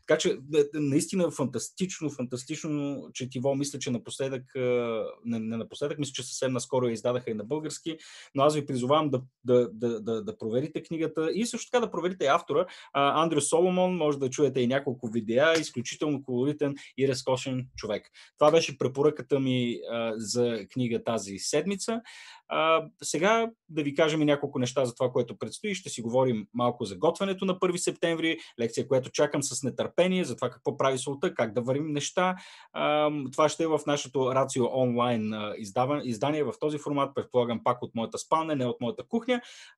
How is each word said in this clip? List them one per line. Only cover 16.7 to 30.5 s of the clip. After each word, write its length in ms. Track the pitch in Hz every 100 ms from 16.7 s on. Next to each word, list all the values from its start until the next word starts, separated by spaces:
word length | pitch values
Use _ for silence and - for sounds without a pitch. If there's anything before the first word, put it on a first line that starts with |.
| 139 - -
и 100 | 135
разкошен 600 | 131 - 127 139 127 127 -
човек. 340 | 104 101 - - - _
Това 140 | 151
беше 260 | 165 160 135
препоръката 420 | 131 131 147 151 139 139
ми, 400 | 131 127 120 110 -
а, 220 | 117 113 110
за 480 | 107 120 120 113 98
книга 340 | 131 120 113
тази 360 | 117 113 98 98
седмица. 600 | - 147 170 202 - 226 - - - - -
А, 320 | 156 160 160 156 -
сега 460 | - 156 185 226 226 - _
да 140 | 156
ви 120 | 143 139
кажем 260 | 160 160
и 40 | 147
няколко 340 | 143 139 139
неща 260 | 123 - 127
за 100 | -
това, 160 | 127
което 260 | 127 117 104
предстои. 380 | 113 - 214 185
Ще 140 | 147
си 120 | -
говорим 460 | 113 127 131 110 98
малко 320 | 120 120 120 107
за 120 | 92
готвенето 480 | 202 - 196 190 190
на 140 | 185
първи 180 | 185 175
септември, 600 | - 156 170 165 160 165 - -
лекция, 280 | 117 - 120
която 240 | 131 127
чакам 320 | - 147 151
с 200 | - 123
нетърпение, 600 | 123 - 110 - 180 185
за 120 | 156 117
това 140 |
какво 280 | 123